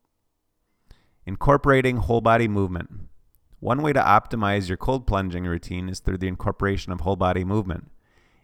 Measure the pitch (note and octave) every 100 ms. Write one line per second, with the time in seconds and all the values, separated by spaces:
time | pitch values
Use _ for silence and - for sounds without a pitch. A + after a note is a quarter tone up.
0 | _ _ _ _ _ _ _ _ - -
1 | _ _ - G2 - C#3+ C#3+ C3+ B2+ B2
2 | G#2+ A#2 A2+ A2+ A#2 G2+ F#2+ F2 - G#2
3 | G#2 - _ _ _ _ G#2 C3 D3+ C#3
4 | - G#2+ - A#2 G2+ G2+ F2+ F2+ - C3
5 | A#2+ G2 F#2+ F2 F2+ E2+ - F2+ F#2 F#2
6 | - F#2+ F#2 F#2 G#2+ - G2 G2 - F2
7 | E2+ F#2+ F#2 F#2 F#2 G#2 G2 - - -
8 | _ _ _ _